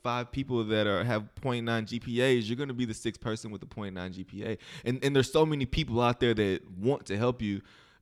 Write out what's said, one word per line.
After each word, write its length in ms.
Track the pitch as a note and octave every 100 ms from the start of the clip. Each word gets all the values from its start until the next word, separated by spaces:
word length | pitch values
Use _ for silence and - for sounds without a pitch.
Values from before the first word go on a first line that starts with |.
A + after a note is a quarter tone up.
five 300 | B2 A#2+ A#2+
people 320 | - C3+ A#2+
that 240 | G#2+ A2 G#2+
are, 160 | F#2+
have 320 | A2 A2 G#2+ -
point 300 | C3+ A#2+ A#2
nine 200 | A#2 A2
G 140 | A#2+
P 220 | B2 A#2
As, 280 | C3 B2+ G#2+
you're 60 | A#2+
gonna 180 | C#3
be 120 | B2 B2
the 80 |
sixth 260 | G#2+ A#2 -
person 320 | A#2+ A2 A2+
with 100 | G2+
a 40 | -
point 280 | - G2+
nine 200 | F#2 F2+
G 100 | F#2
P 220 | F#2 G2 A2
A. 120 | G#2+ - - A2+
And, 180 | C3
and 100 | C#3
there's 160 | C#3 B2+
so 160 | D#3 D#3
many 200 | D3 C3
people 340 | - C#3+ A#2
out 220 | A#2+ A#2+
there 120 | B2
that 280 | A2 G2+ F#2+ -
want 340 | F#2 G#2+ C#3+ -
to 100 | G2
help 240 | A#2 B2
you, 200 | G#2+ G2 - - - _